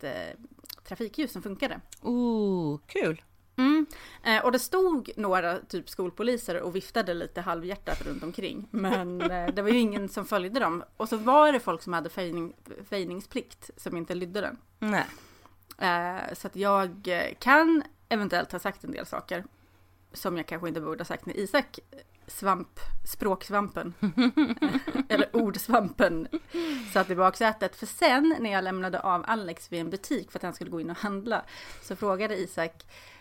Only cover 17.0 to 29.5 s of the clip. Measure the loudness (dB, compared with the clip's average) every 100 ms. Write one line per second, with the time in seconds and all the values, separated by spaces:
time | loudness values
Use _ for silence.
17 | -2 -2 -2 0 6 8 8 6 2 -8
18 | -2 0 2 0 -2 -4 -6 -6 -8 -8
19 | -8 -8 -6 -8 -8 _ _ _ _ _
20 | _ -6 -4 -4 -4 -6 -4 -4 -4 -6
21 | -6 -8 -6 -6 2 2 2 -6 -18 -20
22 | -20 _ -18 -2 0 0 -2 -4 2 2
23 | 2 0 0 0 0 0 0 -4 -8 -2
24 | 0 4 4 4 2 2 0 0 -2 -2
25 | 2 2 4 2 2 0 2 4 4 4
26 | 4 2 -4 -6 -6 -4 -4 -4 0 2
27 | 2 4 4 4 2 2 -2 -4 -12 2
28 | 4 6 6 4 2 0 0 -2 -2 0
29 | 2 2 2 -2 -2